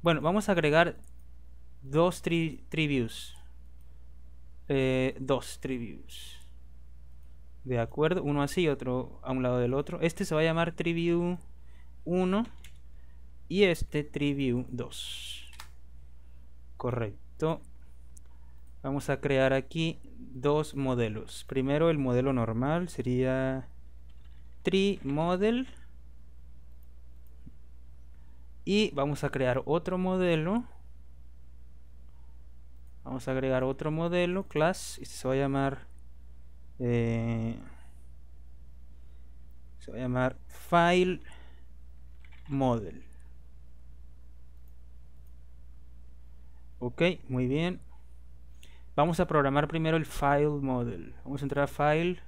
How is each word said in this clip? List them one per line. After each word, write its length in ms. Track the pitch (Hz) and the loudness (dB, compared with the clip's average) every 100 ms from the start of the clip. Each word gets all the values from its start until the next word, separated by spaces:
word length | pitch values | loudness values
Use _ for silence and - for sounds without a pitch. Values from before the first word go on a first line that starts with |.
Bueno, 220 | 170 160 | 6 6
vamos 260 | 143 196 208 | 6 4 4
a 40 | |
agregar 440 | 180 156 151 170 - - - - - - - - - | 6 8 8 6 4 -10 -12 -12 -12 -12 -12 -12 -12
dos 400 | 131 143 170 170 | 0 6 6 4
tree, 420 | - 170 165 - - | 0 2 2 -2 -4
tree 160 | 156 156 | 2 4
views. 500 | 139 113 - - - - - - - - - - - - - - - - | 4 2 -2 -10 -12 -12 -12 -12 -12 -12 -12 -12 -12 -12 -12 -12 -12 0
Eh, 460 | 139 131 131 131 - | 2 4 4 2 0
dos 400 | 131 135 - - | 0 0 0 -8
tree 160 | 135 127 | -4 -4
views. 640 | 113 - - - - - - - - - - - - - - - - - | -4 -8 -12 -12 -12 -14 -14 -14 -12 -12 -12 -12 -12 -12 -12 -12 -12 -10
De 160 | 131 123 | -2 0
acuerdo, 440 | 113 - 156 180 | 0 4 4 4
uno 200 | 143 147 | 2 2
así, 260 | 143 - 170 | 2 4 4
otro 520 | 135 127 127 123 - | 2 0 0 -2 -8
a 100 | 131 | -2
un 100 | 131 | 2
lado 160 | 127 123 | 4 4
del 160 | 120 | 4
otro. 260 | 135 147 165 | 2 0 0
Este 240 | 165 - | 0 0
se 100 | 196 | 0
va 60 | 156 | 4
a 40 | |
llamar 280 | 165 160 170 | 4 4 2
tree 220 | 165 170 | 2 0
view 440 | 170 170 170 175 180 - - - - - - - | 2 4 4 4 0 -4 -12 -12 -12 -12 -10 0
uno 400 | 180 185 196 233 - - - - - - - - - - | 4 4 4 2 -4 -12 -12 -12 -10 -10 -12 -12 -12 -2
y 160 | 180 | 6
este 380 | 202 165 - 151 | 8 8 2 0
tree 300 | 147 143 143 | 0 2 2
view 320 | 139 135 120 123 | 4 4 2 0
dos. 840 | 123 - - - - - - - - - - - - - - - - - - - - | -4 -6 -6 -8 -8 -8 -10 -10 -10 -12 -12 -12 -12 -12 -12 -12 -12 -12 -12 -12 -4
Correcto. 840 | 127 120 110 104 - - 156 160 - - - - - - - - - - - - | -2 0 -2 -4 -10 -2 0 0 -6 -12 -12 -12 -12 -12 -12 -12 -12 -12 -12 -8
Vamos 280 | 135 139 - | -2 -2 0
a 100 | 135 | 0
crear 320 | 147 135 131 | 4 6 6
aquí 480 | 135 135 165 165 160 - - | 4 2 0 0 0 -10 -12
dos 580 | - 123 139 147 151 | -10 -2 4 4 2
modelos. 680 | 139 135 123 113 107 - - | 0 2 4 2 0 -8 -10
Primero 460 | - 135 131 147 165 | -2 0 2 6 6
el 80 | 156 | 6
modelo 340 | 131 123 135 | 4 4 4
normal 560 | 127 113 113 135 165 175 | 4 2 2 2 2 0
sería 800 | - 127 123 127 131 131 131 - - - - - - - - - - | -2 0 4 4 4 2 0 -4 -12 -12 -12 -12 -12 -12 -12 -12 -4
tree 360 | - 185 196 190 | 2 4 4 2
model. 640 | 135 143 165 180 208 240 262 - - - - - - - - - - - - - - - - - - - - - - - - - - - - - | 0 2 2 4 4 4 0 -8 -12 -12 -12 -12 -12 -12 -12 -12 -12 -12 -12 -12 -12 -12 -12 -10 -12 -10 -12 -12 -12 -12 -12 -12 -14 -12 -14 -10
Y 260 | - 202 214 | 4 6 6
vamos 280 | 139 143 143 | 4 2 2
a 60 | 143 | 0
crear 320 | 135 127 127 - | 2 4 2 2
otro 320 | 160 170 185 | 0 2 0
modelo. 680 | 185 185 180 165 156 220 247 - - - - - - - - - - - - - - - - - - - - - - - | 2 4 4 4 4 2 0 -10 -12 -12 -12 -12 -12 -12 -12 -12 -12 -12 -12 -12 -12 -12 -12 -12 -12 -12 -12 -12 -12 -12
Vamos 240 | 131 127 120 | -6 -4 0
a 40 | |
agregar 320 | 131 131 131 | 2 4 4
otro 260 | 131 135 156 | 4 2 0
modelo, 580 | 156 170 180 175 180 190 | 2 2 4 4 2 0
class. 500 | - 240 185 - - | 4 4 4 -4 -8
Este 160 | - | -10
se 140 | - 127 | -4 2
va 60 | |
a 20 | 135 | 4
llamar, 540 | 139 139 135 135 - - - - - - - - - - | 4 4 2 0 -10 -12 -12 -12 -12 -12 -12 -12 -12 -2
eh, 760 | 123 120 117 117 113 113 113 113 - - - - - - - - - - - - - - - - - - - - - - | 2 4 4 2 2 0 0 -4 -8 -12 -12 -12 -12 -12 -12 -12 -12 -12 -12 -12 -12 -10 -10 -10 -10 -10 -12 -12 -12 -12
se 100 | - | -10
va 80 | 113 | -4
a 20 | |
llamar 380 | 127 123 127 - - | 0 4 2 2 -12
file 720 | - - 170 170 180 180 170 - - - - - - - - - - - - - | -12 4 8 8 8 6 2 -4 -12 -12 -12 -12 -12 -12 -12 -12 -12 -12 -12 -4
model. 560 | 139 131 120 95 73 - - - - - - - - - - - - - - - - - - - - - - - - - - - - - - - - - - - - - - | 2 4 4 0 -8 -12 -14 -14 -14 -14 -14 -12 -12 -12 -12 -12 -12 -14 -12 -14 -14 -14 -14 -14 -14 -14 -14 -14 -14 -14 -14 -14 -14 -14 -14 -14 -14 -16 -16 -16 -16 -16 -6
Ok, 240 | 123 120 170 170 - | -6 2 2 2 -2
muy 180 | 127 127 | 0 2
bien. 340 | 139 170 185 - - - - - - - - - - - - | 2 0 -2 -10 -14 -14 -14 -14 -14 -14 -14 -14 -14 -6 4
Vamos 240 | 156 165 | 4 6
a 60 | 180 | 4
programar 420 | 156 139 139 147 | 6 6 6 4
primero 280 | 165 160 160 | 2 4 4
el 100 | 151 | 2
file 420 | - 143 143 147 | 2 4 6 6
model. 680 | 147 135 127 120 92 - - | 4 2 2 0 -4 -8 -10
Vamos 180 | - 135 | -8 -4
a 20 | |
entrar 200 | 139 139 | -2 2
a 20 | 143 | 2
file 540 | - 147 151 175 175 | 4 4 6 4 0